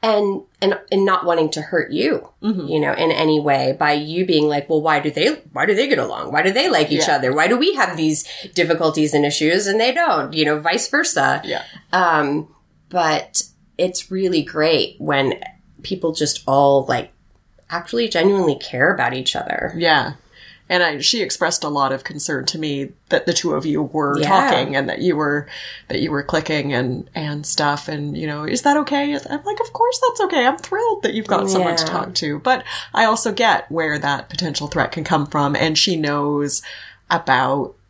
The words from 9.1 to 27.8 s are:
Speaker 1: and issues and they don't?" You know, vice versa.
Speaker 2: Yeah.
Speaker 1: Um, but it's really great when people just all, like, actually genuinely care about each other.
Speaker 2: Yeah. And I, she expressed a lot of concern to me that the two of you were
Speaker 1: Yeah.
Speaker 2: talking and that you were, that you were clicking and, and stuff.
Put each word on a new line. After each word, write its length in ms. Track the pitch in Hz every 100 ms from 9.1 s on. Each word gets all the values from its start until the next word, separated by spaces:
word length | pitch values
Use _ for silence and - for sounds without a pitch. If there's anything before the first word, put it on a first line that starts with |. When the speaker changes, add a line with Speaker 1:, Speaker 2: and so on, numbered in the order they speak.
Speaker 1:
and 100 | 147
issues 420 | 147 143 156 180 196
and 140 | 208
they 120 | 233
don't?" 420 | 254 330 170 135
You 100 | 156
know, 160 | 151 151
vice 280 | 160 185 -
versa. 520 | 285 330 - 135 135
Speaker 2:
Yeah. 200 | - - - - _
Speaker 1:
Um, 640 | 180 175 156 143 147 156 _ _ _ _
but 520 | 180 160 151 - - - _ _ -
it's 320 | 180 180 -
really 320 | 185 190 170
great 540 | 143 156 156 151 - -
when 420 | 151 139 135 - - - _ -
people 300 | - 190 170
just 300 | 156 147 - -
all, 380 | 139 143 139 135
like, 240 | 120 - _ _ _ _ _ _
actually 380 | 170 170 233 233
genuinely 460 | 175 180 196 170 139
care 380 | - 123 147
about 200 | 180 120
each 200 | 127 127
other. 380 | - - - - 165
Speaker 2:
Yeah. 380 | 170 151 117 - _ - - - _
And 140 | 180
I, 160 | 170 147
she 240 | - 233
expressed 400 | 131 - 165 -
a 60 | 151
lot 240 | 147 135
of 100 | 135
concern 420 | - - - 143 131
to 120 | 160
me 300 | 156 139 139 - _
that 140 | 165 -
the 60 |
two 200 | 170 170
of 100 | 151
you 180 | 156 147
were 360 | 143 156 143 143
Speaker 1:
Yeah. 100 | 151 190 180
Speaker 2:
talking 240 | 143 135
and 140 | 139 139
that 100 | -
you 140 | 180
were, 320 | 151 147 147 147 - - - -
that 120 | -
you 100 | 156
were 140 | 143
clicking 480 | 143 156 156 156 139
and, 360 | 127 127 123 -
and 320 | - 151 147 147
stuff. 400 | - 147 147